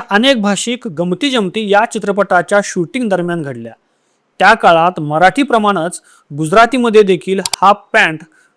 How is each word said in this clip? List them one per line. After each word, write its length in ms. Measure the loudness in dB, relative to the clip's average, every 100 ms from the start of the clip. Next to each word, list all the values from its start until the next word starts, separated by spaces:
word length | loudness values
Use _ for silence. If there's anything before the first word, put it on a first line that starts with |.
| 0
अनेक 320 | 0 2 2
भाषिक 460 | 0 -4 -6 -8 -8
गमतीजमती 800 | -6 -4 -4 -2 -2 -2 -4 0
या 160 | 0 0
चित्रपटाच्या 680 | -4 -4 -2 0 0 2 0
शूटिंग 460 | -2 -4 -6 -4 -2
दरम्यान 320 | -2 -2 -6
घडल्या. 320 | -8 -12 -16 -20 _ _ _ _ _ 0
त्या 140 | 2
काळात 460 | 4 4 2 2 -2
मराठीप्रमाणंच 1040 | -4 2 2 2 0 0 0 -2 -4 -8 _ _ -14 -8
गुजरातीमध्ये 640 | 0 4 4 2 2 4
देखील 360 | 4 0 -2 -6 -6 0
हाफ 160 | 2 0 _
पॅन्ट, 280 | 0 0 -2 -14 _ _